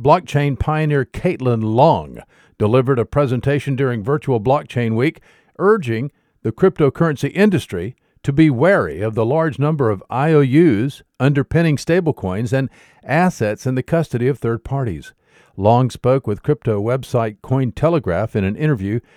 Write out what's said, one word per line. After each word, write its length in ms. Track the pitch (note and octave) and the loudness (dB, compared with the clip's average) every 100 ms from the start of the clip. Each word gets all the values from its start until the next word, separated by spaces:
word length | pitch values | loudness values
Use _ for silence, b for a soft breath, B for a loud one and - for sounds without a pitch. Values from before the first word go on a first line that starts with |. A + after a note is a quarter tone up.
blockchain 580 | B2 F3 D#3 D3 C#3+ C3 | 2 2 2 -2 -2 -2
pioneer 460 | - D#3 D#3 C#3+ | -2 -2 0 -2
Caitlin 580 | B2+ - F3+ - B2+ A#2 | -4 -4 -4 -2 -2 0
Long 580 | A2 A2+ D#3+ G#2 D2+ A#1 - b b b | 0 4 4 2 -4 -14 -20 b b b
delivered 420 | G#2 B2 C3 C3 | 0 2 2 0
a 60 | |
presentation 720 | G#2+ C#3+ C#3+ B2 C#3 C#3+ C#3 B2+ | -2 0 0 0 -2 -2 -2 -2
during 260 | C3+ A#2+ | -2 -4
Virtual 380 | G2+ D3 - A#2+ | -2 -4 -2 -2
Blockchain 560 | G#2 C#3+ - - A#2 A2 | 2 0 -2 -4 -2 0
Week, 240 | C#3+ - _ b b b | -2 -4 _ b b b
urging 520 | F#3+ A3 B2+ A2+ C#3+ - _ _ | 0 2 0 -4 -6 -10 _ _
the 100 | A2+ | -6
cryptocurrency 760 | - F#3+ - C#3+ - E3 D3 C#3 | 0 2 2 0 2 0 -2 -4
industry 600 | E3+ G#3+ F3+ - F#2 F#2+ - _ _ | 2 2 2 -2 -8 -8 -12 _ _
to 100 | - | -2
be 160 | C#3+ D#3+ | 4 4
wary 540 | A#2+ D#3+ F#3+ F#2 D2+ | 4 2 2 0 -4
of 120 | G#2+ | -4
the 120 | A2 A2+ | -2 0
large 320 | D#3 D#3+ B2+ | 0 -2 -2
number 320 | C#3+ D#3 A#2+ | -2 0 0
of 120 | G2 - | -2 -4
I 240 | A#2+ D3+ | -2 2
O 80 | D#3 | 4
Us 640 | C3+ C#3 E3+ G2+ C3+ - _ - | 4 4 4 4 0 -6 _ -2
underpinning 560 | C3 C#3+ C3 D#3+ E3+ C#3+ | 0 2 0 2 2 0
stablecoins 800 | - E3+ E3 - F#2+ F#2 A#2 | 0 0 0 -2 -4 -4 -2
and 160 | C3 C3+ b b b | -2 -2 b b b
assets 600 | - D3 F#3 - G#2+ G#2+ C3 | -4 0 0 0 -2 -2 -4
in 80 | |
the 80 | C3 | -4
custody 460 | - E3 D#3 A#2+ B2 | -2 -2 -2 -2 -2
of 100 | C#3 | -2
third 260 | A#2 A#2 | -4 -4
parties. 480 | - C#3 B2+ D#2 - - b b b b | -4 -6 -4 -6 -12 -20 b b b b
Long 340 | G2+ A#2+ B2+ | 2 4 2
spoke 360 | - B2 C3+ - | -2 0 0 0
with 160 | G2 | -4
crypto 360 | - D3 - G#2 | -2 -2 -2 -2
website 580 | G#2+ C3 A#2 B2 A2+ G#2+ | -2 -4 -2 -2 -2 -6
Cointelegraph 920 | - C3 B2+ - D3 E3 G2+ E2+ A2 A2 | -4 -2 -2 0 0 0 -2 -2 -2 -2
in 80 | |
an 100 | F#2+ | -2
interview. 460 | - D#3 B2 F#2+ A#2 - | 0 -2 -2 -2 -6 -8